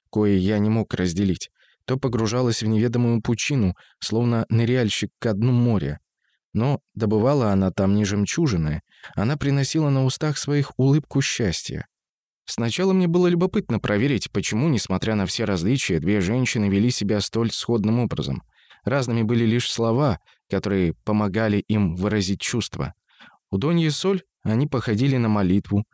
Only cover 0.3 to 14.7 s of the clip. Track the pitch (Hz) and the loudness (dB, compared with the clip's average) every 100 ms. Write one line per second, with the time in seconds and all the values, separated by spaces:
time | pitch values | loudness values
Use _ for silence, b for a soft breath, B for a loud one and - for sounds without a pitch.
0.3 | 98 92 107 107 110 101 - 92 85 98 | 2 2 2 2 0 -2 -2 -2 0 0
1.3 | 85 - b b b - 131 135 110 110 | -2 -6 b b b -6 -4 -2 -2 -2
2.3 | 123 123 113 107 110 123 120 120 117 113 | 0 0 0 0 0 2 2 0 0 0
3.3 | 113 - 143 98 b b b - 113 120 | -2 -2 0 0 b b b -4 -2 0
4.3 | 117 - 113 117 127 110 - 104 _ 117 | 0 0 0 2 2 0 -2 -6 _ -4
5.3 | 101 120 123 120 104 71 73 _ _ _ | 0 2 2 2 2 -2 -8 _ _ _
6.3 | _ _ 104 123 139 _ - 110 107 120 | _ _ -2 -2 -2 _ -4 0 2 2
7.3 | 147 110 98 95 87 98 104 101 104 101 | 2 2 2 2 2 2 2 0 0 -2
8.3 | - 160 92 78 76 B B B - 107 | 0 0 0 -2 -4 B B B -4 -2
9.3 | 147 139 139 135 160 147 135 131 - 156 | -2 0 0 0 0 0 2 0 0 -4
10.3 | 147 - 147 139 - 135 151 - 139 135 | -4 -2 0 0 0 2 2 0 -2 -2
11.3 | - 107 82 - - - _ _ _ _ | 0 -2 -2 -6 -10 -12 _ _ _ _
12.3 | _ - - 117 110 190 190 180 175 180 | _ -10 -6 -4 0 2 2 2 4 4
13.3 | 175 180 - - 113 - 104 135 117 - | 4 2 0 -2 -2 0 0 2 0 -2
14.3 | 104 - 110 160 | -4 -2 0 0